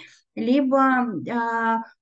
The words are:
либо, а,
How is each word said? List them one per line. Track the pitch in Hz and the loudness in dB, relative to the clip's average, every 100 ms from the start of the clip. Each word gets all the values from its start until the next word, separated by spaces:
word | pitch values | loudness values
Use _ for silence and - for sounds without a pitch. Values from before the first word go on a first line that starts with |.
| - - _ - | -16 -20 _ -8
либо, | 226 269 269 269 269 254 240 180 127 | 0 2 2 2 2 2 0 -4 -6
а, | 240 240 226 226 226 226 _ | -4 -2 -2 0 -2 -4 _